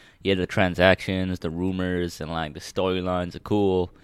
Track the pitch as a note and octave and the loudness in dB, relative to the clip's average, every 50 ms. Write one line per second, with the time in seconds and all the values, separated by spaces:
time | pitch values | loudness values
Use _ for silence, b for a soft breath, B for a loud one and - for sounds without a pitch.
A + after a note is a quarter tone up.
0 | B B B B B F#2 G2 F2+ F2+ - - G#2+ F#2+ F2+ E2+ F2 F2 F#2+ F#2 - | B B B B B 0 0 2 0 0 0 2 2 2 4 6 6 6 6 4
1 | - - F#2+ F#2 F#2 F#2 F#2 - - E2+ E2 E2+ F2+ F#2+ F#2 F#2 F2+ F2+ F2+ F2 | 2 -2 -2 -2 -2 -2 -4 -4 -6 -6 -4 -2 -2 -2 -2 -2 -2 -2 0 -2
2 | F2 F2 - - D#2 D#2 E2 E2 D#2+ D2+ C#2+ D#2+ - - - G2+ F#2 F#2+ F#2 F#2 | -2 -4 -4 -8 -8 -6 -4 -4 -6 -6 -8 -10 -14 -8 -4 -2 0 0 0 0
3 | F2+ F#2 F2+ F2+ F2+ F2 - - - - G#2 G#2 G2+ F#2+ F#2 F#2 F2+ F2+ - B | 0 -2 -2 -2 -2 -4 -8 -10 -4 -2 0 2 2 4 2 2 0 -2 -6 B